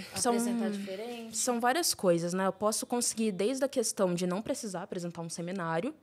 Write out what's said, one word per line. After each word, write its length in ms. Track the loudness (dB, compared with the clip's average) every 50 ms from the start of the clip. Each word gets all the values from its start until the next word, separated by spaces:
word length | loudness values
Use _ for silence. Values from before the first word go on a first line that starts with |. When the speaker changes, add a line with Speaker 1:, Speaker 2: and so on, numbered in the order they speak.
| -2 -6 -4
Speaker 1:
são, 180 | 0 2 2 4
Speaker 2:
apresentar 360 | 4 2 0 0 0 0 0
diferente? 680 | -2 -4 -6 -8 -8 -8 -8 -8 -8 -10 -10 -8 -4 -2
Speaker 1:
são 200 | 0 0 2 2
várias 340 | 2 2 4 4 2 0 0
coisas, 400 | 2 4 4 4 4 4 0 0
né? 120 | 2 2 0
Eu 40 |
posso 340 | 0 2 0 0 0 0 -2
conseguir 460 | -2 0 0 0 0 0 2 0 0
desde 320 | 2 2 0 0 2 2 0
a 60 | 0
questão 440 | 2 0 0 0 2 2 2 2 2
de 140 | 2 0 0
não 140 | 0 -2
precisar 420 | -2 -2 -4 -4 -4 -6 -6 -6 -6
apresentar 380 | -6 -6 -6 -6 -6 -6 -6
um 80 | -8 -8
seminário 680 | -6 -6 -6 -6 -4 -4 -2 0 0 0 0 -2 -6 -10